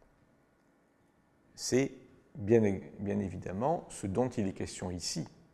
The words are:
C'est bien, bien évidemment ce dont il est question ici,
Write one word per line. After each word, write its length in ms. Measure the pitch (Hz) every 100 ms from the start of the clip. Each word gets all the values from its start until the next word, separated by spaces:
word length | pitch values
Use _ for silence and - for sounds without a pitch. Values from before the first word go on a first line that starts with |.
| _ _ _ _ _ _ _ _ _ _ _ _ _ _ _
C'est 380 | - - 123 139 - - - _
bien, 280 | - 101 117 104 95 - -
bien 180 | 101 101
évidemment 640 | 95 92 - 92 135 170 -
ce 180 | - 101
dont 220 | 95 127
il 200 | 117 95
est 40 |
question 380 | - 92 - 95
ici, 380 | 90 - 170 131 - -